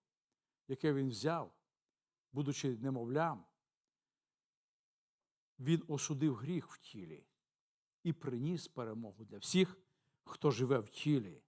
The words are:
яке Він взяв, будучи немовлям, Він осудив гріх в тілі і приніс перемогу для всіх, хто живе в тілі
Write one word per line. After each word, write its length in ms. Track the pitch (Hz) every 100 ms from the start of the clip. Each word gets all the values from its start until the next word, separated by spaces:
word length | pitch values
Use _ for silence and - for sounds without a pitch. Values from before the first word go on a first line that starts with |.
| _ _ _ _ _ _ -
яке 240 | 135 156
Він 160 | 139 135
взяв, 440 | 107 143 165 107 _ _ _ _ _ _ _ _
будучи 440 | 127 143 135 139 113
немовлям, 680 | 135 131 117 135 165 120 - _ _ _ _ _ _ _ _ _ _ _ _ _ _ _ _ _ _ _ _ -
Він 260 | 131 165 -
осудив 460 | 143 - 143 151
гріх 340 | 113 131 175 -
в 100 | -
тілі 460 | - 107 85 76 - _ _ _ _ _ _ _
і 100 | 170
приніс 560 | - - 123 147 180 -
перемогу 560 | - 113 110 110 98
для 140 | 110 101
всіх, 400 | - 180 185 - _ _ _ _
хто 260 | - - 151
живе 280 | 113 127 131
в 100 | 104
тілі 540 | - 147 143 98 80